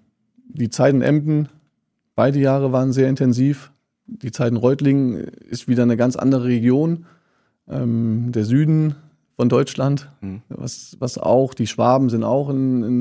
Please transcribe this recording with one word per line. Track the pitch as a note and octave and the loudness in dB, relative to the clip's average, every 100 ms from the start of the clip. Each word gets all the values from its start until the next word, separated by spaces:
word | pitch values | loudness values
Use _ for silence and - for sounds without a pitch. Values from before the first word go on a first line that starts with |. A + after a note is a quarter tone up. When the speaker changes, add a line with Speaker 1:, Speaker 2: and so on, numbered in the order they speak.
| _ _ _ _ - | _ _ _ _ -14
Speaker 1:
die | - A#2 | -6 -6
Zeit | - C3+ | 2 2
in | C#3 | 4
Emden, | B2+ D3+ D3+ D3+ D3 _ _ _ _ _ _ - | 2 0 0 -2 -2 _ _ _ _ _ _ 0
beide | B2 C#3+ | 0 2
Jahre | C#3 C3+ C#3 | 2 2 0
waren | B2+ C3 | 0 0
sehr | B2+ C3 | 2 2
intensiv. | C3+ C3 A#2+ C3+ C#3+ - _ _ _ - | 2 2 2 0 0 -8 _ _ _ -20
Die | - A#2+ | -14 -10
Zeit | - A#2+ | -4 -2
in | A#2 | 2
Reutlingen | B2 C#3+ C#3+ C#3 B2+ F#2 | 2 2 2 2 0 -4
ist | - - - A#2+ - | -8 -14 -12 -10 -2
wieder | A#2+ | 2
eine | A#2+ A#2 | 2 2
ganz | B2 B2 | 0 0
andere | C3+ C3+ B2 | 0 0 0
Region. | A#2+ A#2+ C3 D#3+ E3 E3+ _ _ _ _ _ - | 0 2 2 0 -4 -10 _ _ _ _ _ -12
Ähm, | C#3 B2 A#2 A2+ A2 A#2+ | -6 -4 -2 -2 -2 -2
der | A#2 G#2+ | -2 0
Süden | C3 D#3 D#3 D#3 C#3+ - _ _ - | 2 2 2 0 -4 -14 _ _ -2
von | B2 | 2
Deutschland, | B2+ C#3 - C3+ C#3+ - - | 2 0 -2 -2 -2 -6 -14
Speaker 2:
Mhm. | G2 G2 - | -12 -12 -14
Speaker 1:
was, | - B2+ - - - | -12 -12 -14 -18 -10
was | B2+ - | -8 -4
auch, | - A#2+ C3+ | 2 2 2
die | - A2 | -2 -6
Schwaben | - A#2 C3+ C3 | 0 2 2 2
sind | A2+ A2 | 0 0
auch | C3 C#3+ | -2 -2
ein, | C3+ C3 B2+ A2 B2 | -2 -2 -2 0 0